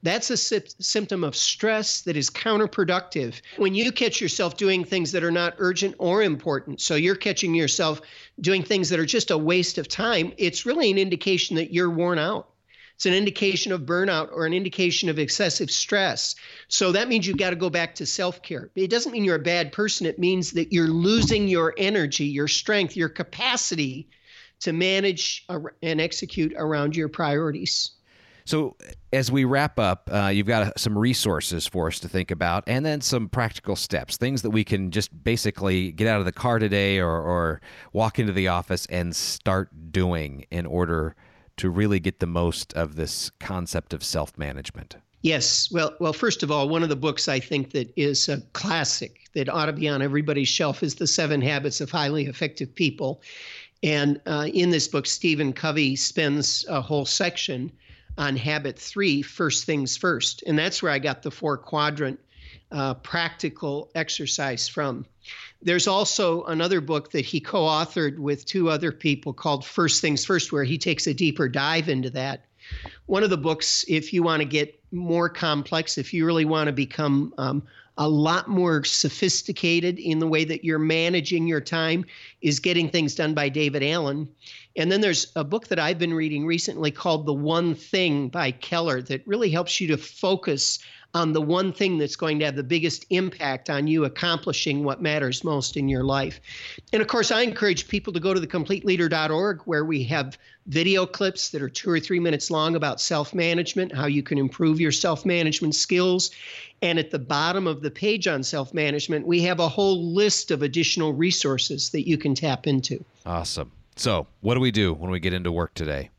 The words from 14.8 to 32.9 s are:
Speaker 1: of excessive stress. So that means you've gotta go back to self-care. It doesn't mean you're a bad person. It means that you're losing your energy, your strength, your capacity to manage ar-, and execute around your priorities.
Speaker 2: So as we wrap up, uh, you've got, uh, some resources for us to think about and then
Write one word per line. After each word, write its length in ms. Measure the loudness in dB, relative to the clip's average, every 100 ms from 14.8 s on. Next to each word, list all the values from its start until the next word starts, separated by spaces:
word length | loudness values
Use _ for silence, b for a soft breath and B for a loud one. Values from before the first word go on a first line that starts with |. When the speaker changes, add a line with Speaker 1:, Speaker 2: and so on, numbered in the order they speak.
| 0 2 0
Speaker 1:
of 100 | 0
excessive 520 | 0 0 0 0 -2
stress. 680 | -2 0 2 2 0 -4 -6 B B B
So 240 | 0 2
that 160 | 2 2
means 180 | 0 0
you've 100 | 0
gotta 200 | 0 0
go 140 | 0
back 240 | 0 -2 -4
to 100 | -6
self-care. 640 | -2 -2 -4 -10 -10 -8 -2
It 140 | 0
doesn't 220 | 0 0
mean 120 | 0
you're 120 | 2 2
a 40 |
bad 320 | 2 0 0
person. 340 | -2 -2 0 -2
It 120 | 2
means 340 | 2 2 0
that 200 | -2 0
you're 160 | 2 4
losing 600 | 4 4 4 4 2 4
your 260 | 4 2 2
energy, 480 | 0 2 0 0
your 240 | -2 0 0
strength, 480 | 0 2 2 0 -2
your 120 | -4
capacity 1000 | -4 -10 -4 -2 0 -2 -2 -2 -4 -14 B B B B B
to 120 | -4
manage 720 | 2 2 2 2 0 -4 -6 _
ar-, 260 | -10 -10 -8
and 180 | -4 0
execute 520 | -2 -4 -8 -2 -2 -2
around 400 | -2 0 0 0
your 120 | -4
priorities. 840 | -2 0 0 0 -4 -4 -4 -4 _ b b b b
Speaker 2:
So 320 | -4 -2 -2 -6 -20 -20 -2
as 180 | 0 2
we 140 | 2
wrap 340 | 4 2 2 2
up, 300 | 2 0 -2
uh, 180 | 0 2
you've 140 | 2 2
got, 160 | 2
uh, 100 | 2 0
some 220 | -2 2
resources 680 | 2 2 2 0 0 -4 -4
for 200 | -2 -2
us 140 | -2
to 80 | -4
think 220 | -2 -2
about 340 | 0 0 0 0
and 180 | -2
then 180 | 0